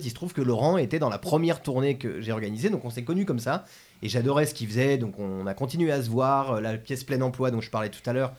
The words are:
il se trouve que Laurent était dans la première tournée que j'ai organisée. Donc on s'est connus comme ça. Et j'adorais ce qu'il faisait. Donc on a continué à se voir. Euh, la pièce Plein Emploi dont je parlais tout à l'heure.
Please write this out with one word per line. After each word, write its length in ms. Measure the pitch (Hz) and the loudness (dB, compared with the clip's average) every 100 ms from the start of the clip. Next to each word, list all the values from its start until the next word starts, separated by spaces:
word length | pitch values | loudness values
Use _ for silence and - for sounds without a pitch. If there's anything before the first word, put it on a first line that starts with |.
| 139 | -4
il 40 | |
se 60 | 117 | -6
trouve 180 | 175 | -6
que 80 | - | 0
Laurent 360 | 123 113 143 185 | 2 4 4 4
était 220 | 123 160 | 2 2
dans 100 | 143 | 0
la 100 | 101 | 0
première 420 | 180 151 165 165 | 2 4 4 2
tournée 360 | - 127 139 131 | 0 2 2 0
que 240 | 120 80 | -4 -4
j'ai 100 | 110 | -4
organisée. 380 | 110 104 107 180 | -2 -4 -2 0
Donc 160 | 190 123 | 0 -4
on 40 | |
s'est 140 | 117 | -6
connus 220 | 120 175 196 | -2 0 0
comme 140 | 123 | 0
ça. 260 | 117 165 - - - - | -2 -4 -6 -20 -20 -10
Et 60 | 107 | -2
j'adorais 360 | 120 123 143 147 | 0 2 2 2
ce 80 | |
qu'il 140 | - 113 | -2 -2
faisait. 300 | 110 135 139 | 2 2 2
Donc 220 | 113 98 | 0 -4
on 280 | 101 95 98 | -6 -4 -4
a 60 | |
continué 380 | 98 135 165 165 | -4 -4 0 0
à 100 | 135 | 0
se 80 | 117 | 0
voir. 420 | 117 131 139 135 | 2 4 2 2
Euh, 80 | 113 | 0
la 120 | 110 110 | -2 -4
pièce 260 | 113 135 | -6 -8
Plein 180 | - 139 | -2 0
Emploi 300 | 127 127 131 | 0 0 0
dont 100 | 113 | 0
je 80 | 110 | -2
parlais 200 | 113 107 | -4 -4
tout 180 | - - | -4 -2
à 40 | |
l'heure. 200 | 123 131 | -2 -2